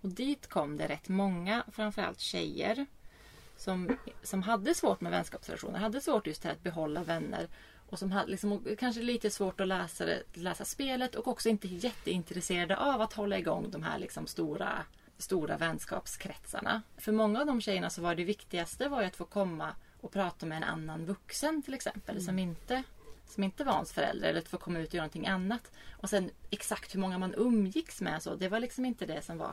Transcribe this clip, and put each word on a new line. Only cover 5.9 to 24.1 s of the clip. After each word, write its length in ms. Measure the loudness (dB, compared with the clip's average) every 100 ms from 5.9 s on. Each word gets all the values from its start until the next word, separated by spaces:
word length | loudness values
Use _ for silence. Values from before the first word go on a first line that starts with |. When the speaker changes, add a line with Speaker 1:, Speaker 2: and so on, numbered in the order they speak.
| 0
Speaker 1:
svårt 260 | 2 2 2
just 140 | -4
det 60 | -4
här 60 | -4
att 80 |
behålla 400 | -4 -2 -2 -2
vänner. 440 | 0 -2 0 -4 -6 -8 -16 -20 -10
Och 100 | -4
som 120 | 0
hade 200 | 2 2
liksom, 200 | 0 0
och 100 | 0 0 0
kanske 220 | 0 0
lite 280 | 0 2 0
svårt 320 | 2 0 2
att 60 | 2
läsa 380 | 2 0 -2 0
det, 180 | 0 -2
läsa 320 | -6 -4 -2 -4
spelet, 500 | -2 -2 0 0 0
och 120 | -2
också 220 | 2 4
inte 180 | 4 2
jätteintresserade 1080 | -2 -2 -2 0 0 0 -4 0 2 2 2
av 240 | 4 4
att 120 | 0
hålla 240 | 0 0 0
igång 320 | 2 0 -2
de 120 | -4
här 160 | -4 -4
liksom 280 | -4 -6 -6
stora, 420 | -2 -2 0 0 -2 -4 -14 -20 -12
stora 400 | 0 0 2 2
vänskapskretsarna. 1200 | 2 0 -2 -4 -4 -8 -8 -8 -8 -4 0 0 -2 -6
För 140 | 2
många 280 | 6 6 4
av 60 | 4
de 160 | 2
tjejerna 280 | 2 0 0
så 120 | 0
var 140 | 0 2
det 80 |
viktigaste 680 | 0 -2 -2 -2 -2 -2 0
var 120 | 2
ju 60 | 0
att 80 | 0
få 100 | -4
komma 440 | 2 2 0 -4 -6 -14 -14
och 100 | -6
prata 340 | 0 0 0 -4
med 120 | -2
en 60 |
annan 420 | -2 -2 -4 -4 -2
vuxen, 560 | -4 -4 0 2 2
till 120 | -2
exempel, 420 | -4 -4 -4 -6 -4
Speaker 2:
Mm. 100 | 0
Speaker 1:
som 140 | 0
inte, 440 | 0 -4 0 -2 -2 -12 -16 -16 -10
som 180 | 0
inte 200 | 0 2
var 100 | 2
ens 200 | 2 2
förälder, 360 | 0 2